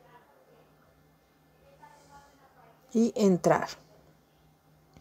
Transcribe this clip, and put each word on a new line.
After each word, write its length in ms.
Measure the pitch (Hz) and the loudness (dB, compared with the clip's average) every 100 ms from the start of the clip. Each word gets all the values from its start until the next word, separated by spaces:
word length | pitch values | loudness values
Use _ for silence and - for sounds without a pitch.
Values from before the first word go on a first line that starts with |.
| - - _ _ _ - _ _ _ _ _ _ _ _ _ _ _ 277 294 285 277 285 - _ _ _ - _ _ | -20 -20 _ _ _ -20 _ _ _ _ _ _ _ _ _ _ _ -20 -20 -20 -20 -20 -20 _ _ _ -20 _ _
y 180 | 226 233 | -2 0
entrar. 540 | - 202 175 170 151 - - - - _ _ _ _ _ _ _ _ _ _ | 0 0 2 2 0 -2 -14 -20 -20 _ _ _ _ _ _ _ _ _ _